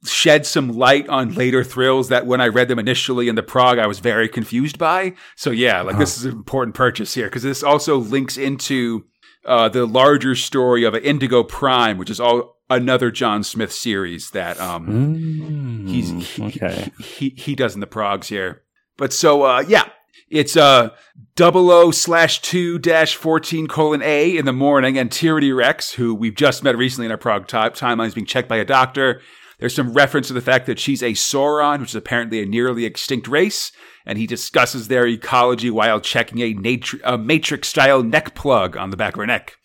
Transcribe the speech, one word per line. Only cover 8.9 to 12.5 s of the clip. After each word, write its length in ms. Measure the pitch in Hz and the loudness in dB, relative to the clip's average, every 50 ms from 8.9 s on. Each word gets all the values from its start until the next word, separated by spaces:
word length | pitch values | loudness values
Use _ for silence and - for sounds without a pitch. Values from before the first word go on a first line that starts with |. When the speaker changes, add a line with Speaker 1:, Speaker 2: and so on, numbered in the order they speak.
| 113 107 104 _ _ _ _ _ _ _ _ | -4 -6 -8 _ _ _ _ _ _ _ _
Speaker 1:
uh, 220 | - 123 117 113 110 | 0 2 4 4 2
the 160 | 101 127 123 | 2 0 -2
larger 480 | 113 107 127 131 143 147 143 131 131 127 | 2 4 6 6 6 6 4 2 0 -2
story 500 | 120 - - - 135 127 123 123 120 117 | -2 -4 -2 0 0 2 4 4 4 4
of 100 | 110 107 | 2 0
Indigo 480 | 117 - 139 147 147 131 131 127 123 113 | 0 -2 0 0 0 0 2 2 2 2
Prime, 540 | - - - 143 135 131 123 120 110 104 92 | 0 -4 -4 0 2 2 4 2 2 0 -2
which 100 | 92 95 | -6 -10
is 100 | 107 104 | -8 -2
all 380 | 120 120 120 120 120 - | 0 2 2 2 0 -6